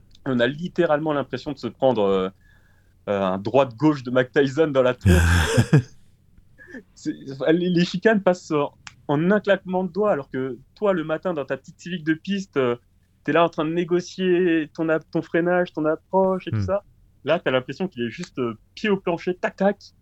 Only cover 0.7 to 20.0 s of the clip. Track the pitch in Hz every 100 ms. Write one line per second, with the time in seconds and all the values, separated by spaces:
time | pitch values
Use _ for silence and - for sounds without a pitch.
0.7 | - 165 147 156 147 131 123 - 139 117
1.7 | - 131 110 98 95 95 - _ - _
2.7 | _ _ _ - 101 95 95 104 127 135
3.7 | 113 151 147 123 127 127 151 135 131 160
4.7 | 131 123 123 98 87 82 85 78 - -
5.7 | 151 - - - _ _ _ - - -
6.7 | 269 - _ - - 135 135 143 170 180
7.7 | 170 175 180 220 220 190 180 - 151 143
8.7 | - - - - 147 175 208 208 190 180
9.7 | 185 185 170 208 151 135 131 135 123 -
10.7 | - 208 185 156 156 190 160 131 135 -
11.7 | - 175 175 156 156 - 196 190 143 127
12.7 | 120 _ _ _ _ - 151 170 - 156
13.7 | 170 170 175 175 - 185 175 185 165 151
14.7 | - 160 160 - 165 151 170 175 180 175
15.7 | - 156 160 _ 190 190 185 - 110 185
16.7 | 202 - _ _ _ 131 170 - 131 127
17.7 | 135 185 127 120 113 175 - 120 113 _
18.7 | - 214 190 - 165 - 180 311 - 196
19.7 | 208 - _